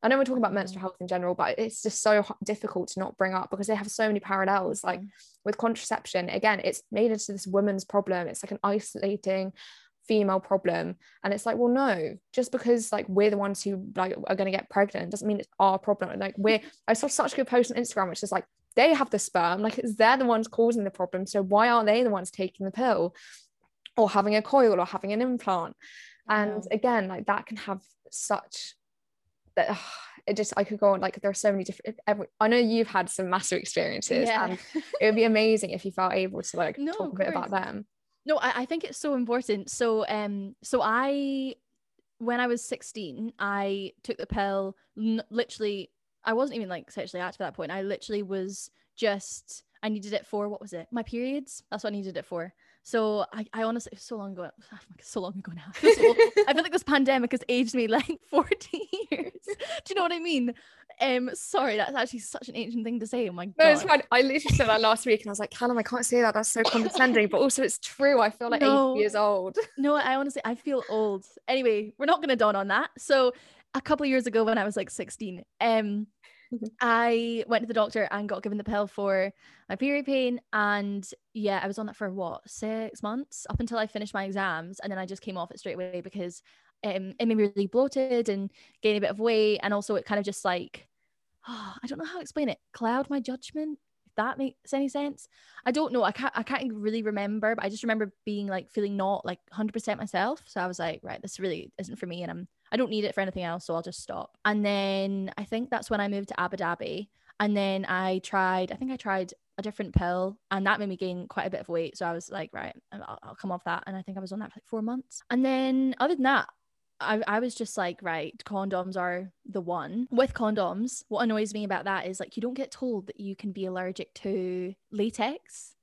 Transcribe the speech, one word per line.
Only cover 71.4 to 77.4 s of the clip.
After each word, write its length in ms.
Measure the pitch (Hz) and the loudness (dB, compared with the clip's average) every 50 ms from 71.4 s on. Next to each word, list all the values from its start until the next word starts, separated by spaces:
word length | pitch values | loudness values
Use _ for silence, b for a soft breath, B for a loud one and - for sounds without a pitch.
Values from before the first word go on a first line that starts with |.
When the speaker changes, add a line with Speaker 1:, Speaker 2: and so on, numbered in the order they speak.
| _ - | _ 0
Speaker 2:
Anyway, 460 | 254 262 262 240 220 208 214 208 - _ | 0 2 4 4 4 2 0 -4 -6 _
we're 80 | 277 | 2
not 140 | 294 339 320 302 | 2 2 2 4
gonna 140 | 294 262 | 0 2
dawn 200 | 233 233 214 208 | 4 4 4 4
on 120 | 196 196 202 | 2 0 2
that. 220 | 190 220 294 - _ - | 2 2 0 0 _ -14
So 340 | - - 294 269 262 247 247 B B B B B B _ _ | 0 2 4 6 6 4 2 B B B B B B _ _
a 60 | 269 - | -8 0
couple 220 | - 302 285 294 | 0 0 2 2
of 60 | 277 | 2
years 160 | 262 262 233 | 2 2 2
ago 180 | 247 208 226 226 | 2 2 2 4
when 140 | 214 226 220 | 4 4 2
I 60 | 196 | 2
was, 120 | 208 196 | 0 -2
like, 140 | 214 196 - | -4 -4 -6
sixteen, 540 | - - 190 - - - 226 196 180 175 - _ _ _ | -6 -10 -10 -10 -10 -10 -10 -10 -10 -12 -14 _ _ _
um, 480 | - 233 226 220 214 208 202 208 214 208 _ _ b b b b b b b | 2 4 4 4 2 2 -2 -2 -4 -6 _ _ b b b b b b b
Speaker 1:
Mm-hmm. 160 | 233 214 220 220 _ | -8 -8 -8 -4 _
Speaker 2:
I 640 | 254 240 233 226 233 233 233 233 233 233 233 226 | 2 4 4 4 4 4 4 2 2 0 -2 -4